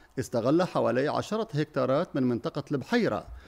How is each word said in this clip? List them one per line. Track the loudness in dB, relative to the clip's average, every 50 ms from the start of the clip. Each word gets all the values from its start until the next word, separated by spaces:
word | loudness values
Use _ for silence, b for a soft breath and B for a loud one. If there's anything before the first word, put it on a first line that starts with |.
| b b b -8
استغل | -6 -2 -2 0 2 4 4 4 2
حوالي | 2 0 2 2 2 2 2 0
عشرة | 0 0 -2 -2 -2 -4 -4 -4 -2 -2
هكتارات | -4 -4 -2 -2 -2 0 2 2 0 0 -2 0
من | 0 0
منطقة | 2 0 0 -2 -4 -6 -6 -4 -4
البحيرة | -4 -4 -2 0 2 2 2 2 0 -2 -6 -8 B B B